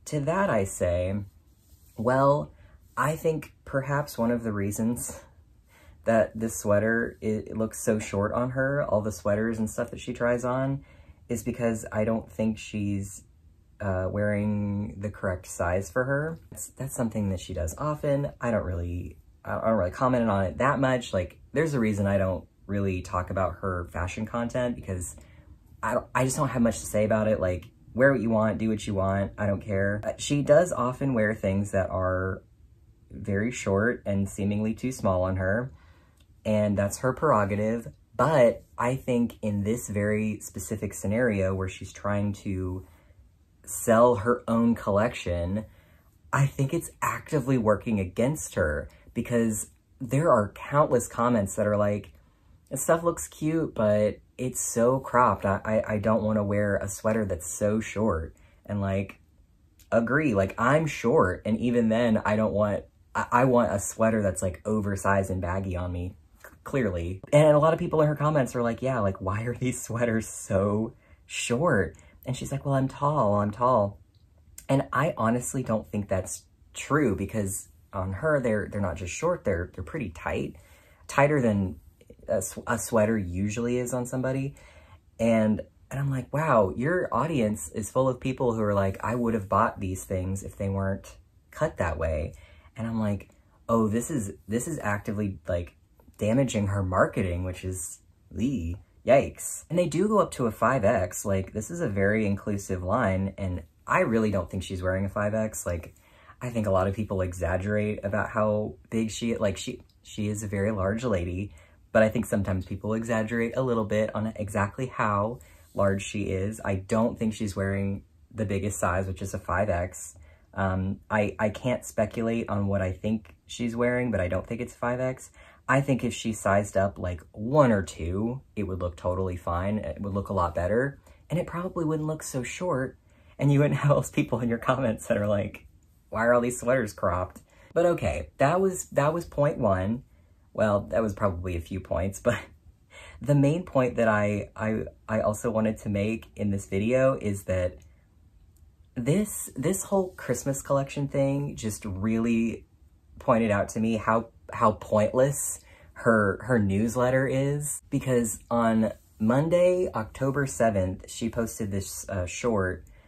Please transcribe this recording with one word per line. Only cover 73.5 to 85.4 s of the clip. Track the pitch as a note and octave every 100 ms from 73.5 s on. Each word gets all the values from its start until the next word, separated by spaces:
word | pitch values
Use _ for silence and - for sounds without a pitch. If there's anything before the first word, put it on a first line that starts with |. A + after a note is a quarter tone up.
tall." | G2+ B2 B2 G2+ - _ _ _ _ _ - -
And | C3+ -
I | B2 D#3+ -
honestly | A2 B2 - C#3
don't | A#2+ A2 -
think | G#2 G2+
that's | F#2 - - - _ _
true, | - - C#3+ C3
because | F#2+ G2 A2 F#2+ G2 - _ _
on | G2 F#2
her, | F#2+ D#3 D3
they're, | B2 G#2+ F#2
they're | G#2
not | G2 D2+
just | F2+
short, | - E3 F3
they're, | - F2 F2
they're | -
pretty | - E3 G#2
tight, | - - F#2+ - - - - _ _ -
tighter | - C#3+ D3+
than | A#2+ G2+ F#2+ - - _ - - -
a | G#2
s-, | - - -
a | A2+
sweater | - A#2+ G#2+ A2
usually | F#2 F2+ G#2 G#2+ A#2+ B2
is | B2
on | B2+ B2
somebody. | C3 C3 C3+ C3+ - - - - - _ -
And, | A2+ A2+